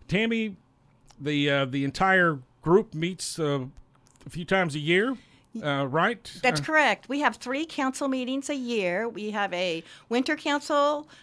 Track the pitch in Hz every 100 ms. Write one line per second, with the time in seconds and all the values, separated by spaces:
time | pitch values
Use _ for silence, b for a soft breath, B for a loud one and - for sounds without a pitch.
0 | - 185 226 226 220 190 _ _ _ _
1 | _ - 143 147 143 143 135 139 139 -
2 | 190 190 175 139 - _ 156 190 - 156
3 | 170 180 - - 151 139 131 - - _
4 | _ _ 139 160 170 190 175 147 147 185
5 | 240 254 b b b 226 151 139 139 156
6 | 196 240 - - 254 151 147 311 269 190
7 | - 285 294 - 247 269 320 - 262 262
8 | 277 262 254 269 269 285 240 226 180 180
9 | 233 208 214 208 196 175 185 165 - B
10 | B 233 262 302 311 285 - 294 285 294
11 | 294 B